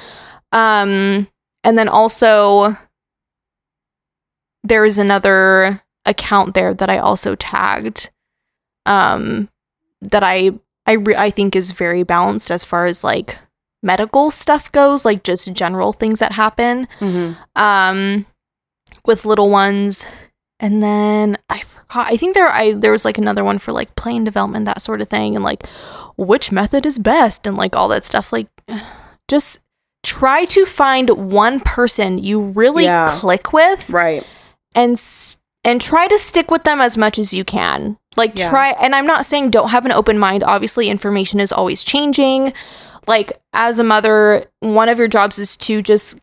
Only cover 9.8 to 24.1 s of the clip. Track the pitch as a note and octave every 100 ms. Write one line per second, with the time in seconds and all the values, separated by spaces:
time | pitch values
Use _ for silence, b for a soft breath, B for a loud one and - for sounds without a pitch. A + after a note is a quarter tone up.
9.8 | _ - G3 G#3 F#3+ F#3 F#3+ G3 _ _
10.8 | - A3 G#3 G3+ G#3 G3 G3 F#3 F3+ F3+
11.8 | F3 F3 F3+ F3 F3+ G#3 - F3 - E3+
12.8 | F3 E3+ D3 - - - _ _ _ _
13.8 | G3 F#3 A3 C4+ D4+ - - D4 - C#4+
14.8 | C#4 C#4+ A3+ G#3 - F#3 - F#3 F3 F#3
15.8 | G3+ - A3 A3 A3 G#3 A3 - A#3+ B3
16.8 | B3+ - G3+ F3+ E3+ E3+ B - G#3 G3
17.8 | F#3 F#3+ G3 G3+ G3+ _ _ _ _ _
18.8 | _ - - A3 G#3+ G#3 G3+ G3+ G3 G3+
19.8 | G3+ G3 - B B _ _ - G#3+ G#3+
20.8 | G#3 G#3 G#3 G#3+ G#3+ G3+ - - - -
21.8 | - A#3+ - A3+ F4+ G4 E4+ A3 G#3+ G#3
22.8 | G#3+ G#3+ A3 G#3+ G#3 G3+ G3 G3+ - -
23.8 | - - A#3